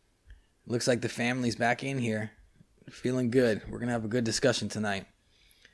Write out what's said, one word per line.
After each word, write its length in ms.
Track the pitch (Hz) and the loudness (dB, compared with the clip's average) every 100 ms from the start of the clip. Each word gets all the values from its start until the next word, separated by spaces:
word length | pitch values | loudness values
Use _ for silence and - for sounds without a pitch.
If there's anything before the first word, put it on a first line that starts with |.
| _ _ - - _ _ - | _ _ -20 -20 _ _ -4
Looks 220 | 120 131 | -2 2
like 120 | 117 | 0
the 80 | 117 | 0
family's 460 | - 120 127 120 104 | -2 -2 0 -2 0
back 260 | 117 123 | 0 0
in 180 | 135 139 | -2 -2
here. 320 | 117 107 107 - - - - _ - | -2 -2 -4 -12 -20 -20 -20 _ -20
Feeling 420 | - 123 127 120 | -6 -2 0 2
good. 300 | 131 120 101 - | 4 4 2 -4
We're 100 | 107 | -6
gonna 140 | 120 | -2
have 100 | 117 | -2
a 60 | 110 | 0
good 140 | 123 | 0
discussion 440 | 113 110 131 117 104 | 0 2 2 2 -2
tonight. 380 | 107 107 98 - _ _ _ _ - - | -4 -2 -4 -8 _ _ _ _ -20 -20